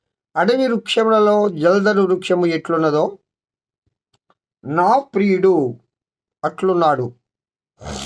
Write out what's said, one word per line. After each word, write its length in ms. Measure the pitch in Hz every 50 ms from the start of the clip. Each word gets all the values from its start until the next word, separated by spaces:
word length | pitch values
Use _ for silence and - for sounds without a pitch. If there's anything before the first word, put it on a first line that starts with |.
| _ _ _ _ _ _ -
అడవి 320 | 156 175 214 254 262 262
వృక్షములలో 840 | 240 233 208 - - - 226 220 220 220 214 208 208 208 208 208 208
జల్దరు 520 | 170 151 156 175 190 202 190 214 202 196
వృక్షము 440 | 190 180 185 180 - - 180 175 175
ఎట్లున్నదో 720 | 170 165 160 - - 170 160 160 151 147 151 180 392 403 - _ _ _ _ _ _ _ _ _ _ _ _ _ _ _ _ _ _ _ _ _ _ _ _ _ _ _ _ -
నా 340 | 135 151 170 180 202 240 277
ప్రియుడు 800 | 277 - - 196 202 196 185 185 185 190 180 156 135 120 117 - _ _ _ _ _ _ _ _ _ _ _ _ -
అట్లున్నాడు, 720 | 156 165 - 190 190 180 175 165 151 143 127 123 120 - _ _ _ _ _ _ _ _ _ _ _ _ _ - 76 71 65 69